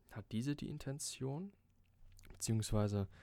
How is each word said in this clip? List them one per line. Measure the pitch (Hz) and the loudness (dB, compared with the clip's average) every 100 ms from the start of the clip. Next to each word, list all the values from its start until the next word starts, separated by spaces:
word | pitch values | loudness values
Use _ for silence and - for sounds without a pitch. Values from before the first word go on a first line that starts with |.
| - | -14
hat | - - | -12 -2
diese | 113 131 | 0 2
die | 143 - | 0 -2
Intention, | 151 - 143 - - 131 143 196 - _ _ - - - - - | -4 -4 -4 -4 -4 -2 -2 -6 -10 _ _ -20 -20 -20 -18 -14
beziehungsweise, | - - 110 107 107 104 101 98 - | -4 2 2 4 4 6 4 2 -4